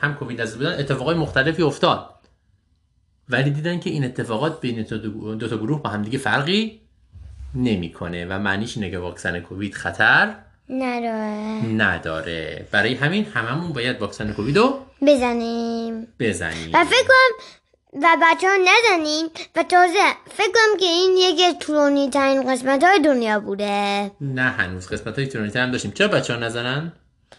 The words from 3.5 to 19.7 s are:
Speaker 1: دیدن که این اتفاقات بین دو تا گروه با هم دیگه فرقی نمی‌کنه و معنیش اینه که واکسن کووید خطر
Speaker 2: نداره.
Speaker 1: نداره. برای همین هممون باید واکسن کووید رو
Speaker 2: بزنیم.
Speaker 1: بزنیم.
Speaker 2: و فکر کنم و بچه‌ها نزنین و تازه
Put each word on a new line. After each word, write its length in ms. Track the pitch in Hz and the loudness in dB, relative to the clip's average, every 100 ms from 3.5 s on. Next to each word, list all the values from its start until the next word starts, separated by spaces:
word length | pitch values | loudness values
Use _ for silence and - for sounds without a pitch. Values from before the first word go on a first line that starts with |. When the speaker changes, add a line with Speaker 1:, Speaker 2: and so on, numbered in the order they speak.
Speaker 1:
دیدن 300 | 147 160 175 | 0 -2 -4
که 100 | 180 | -4
این 140 | 120 | -4
اتفاقات 560 | 127 - 117 110 156 160 | -4 -4 -4 -2 -4 -4
بین 220 | 127 113 107 110 107 107 107 110 | -6 -6 -6 -8 -8 -10 -8 -8
دو 100 | 113 | -6
تا 80 | 113 | -4
گروه 260 | 110 151 | -4 -4
با 80 | 117 | -4
هم 120 | 107 | -6
دیگه 160 | 104 - | -4 -4
فرقی 640 | 107 117 143 202 220 - _ _ _ - - - - | 0 0 0 0 -2 -8 _ _ _ -20 -20 -18 -10
نمی‌کنه 720 | 131 123 98 85 - 87 87 87 | -2 0 0 -4 -8 -8 -6 -6
و 120 | 95 | -2
معنیش 380 | 101 98 117 120 | -2 -2 -4 -6
اینه 140 | 95 | -6
که 80 | 92 | -6
واکسن 420 | 87 82 92 87 | -8 -6 -6 -6
کووید 340 | 82 95 101 | -8 -8 -8
خطر 600 | - 90 - 110 143 208 214 - _ - | -6 -6 0 4 4 2 -2 -18 _ -10
Speaker 2:
نداره. 960 | 262 254 240 233 220 214 214 214 220 113 | -6 -4 -4 -4 -4 -6 -6 -6 -6 -2
Speaker 1:
نداره. 1040 | 110 101 85 85 80 82 82 78 78 - | 0 0 0 -4 -6 -6 -8 -8 -12 -4
برای 240 | 104 107 | 0 0
همین 300 | 120 143 196 | 0 0 0
هممون 480 | 214 123 113 143 175 | -2 -4 -4 -4 -4
باید 280 | 135 120 120 | -4 -4 -4
واکسن 320 | 101 - 107 | -6 -6 -6
کووید 240 | 104 110 147 | -4 0 2
رو 220 | 254 277 - - 277 | 2 0 -10 0 4
Speaker 2:
بزنیم. 1000 | 277 247 233 233 233 233 233 226 226 226 - | 4 2 -2 -2 -4 -4 -4 -6 -8 -10 -4
Speaker 1:
بزنیم. 520 | 117 90 82 82 - | -2 -2 -4 -6 0
Speaker 2:
و 120 | 320 | 2
فکر 240 | 349 480 523 | 4 4 6
کنم 920 | 523 523 440 - - _ _ _ - | 8 6 2 -10 -20 _ _ _ 0
و 40 | 330 330 | 4 6
بچه‌ها 300 | 330 330 381 392 | 4 4 4 4
نزنین 720 | 359 427 453 359 302 302 320 - 349 - | 6 6 6 2 0 -2 -4 -8 -6 -4
و 60 | |
تازه 360 | 339 | 2